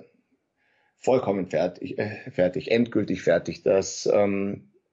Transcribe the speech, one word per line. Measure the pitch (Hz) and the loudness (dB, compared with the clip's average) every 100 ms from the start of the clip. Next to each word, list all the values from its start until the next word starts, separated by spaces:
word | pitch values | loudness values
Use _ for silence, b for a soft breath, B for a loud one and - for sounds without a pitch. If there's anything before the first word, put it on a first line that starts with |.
| - _ _ _ _ _ _ _ _ _ | -8 _ _ _ _ _ _ _ _ _
vollkommen | - 131 117 101 - | 0 2 2 -2 -2
fertig, | 78 90 - - - | 0 0 -2 -8 -6
äh, | 107 107 - | -6 -8 -8
fertig, | - 90 - - | 0 0 0 0
endgültig | 117 117 110 95 92 | 0 2 0 -2 -2
fertig. | - 85 85 82 | 2 2 0 -4
Das, | - 98 95 - - | 2 2 2 -4 0
ähm, | 104 101 98 98 101 - _ _ | 2 2 0 -4 -6 -12 _ _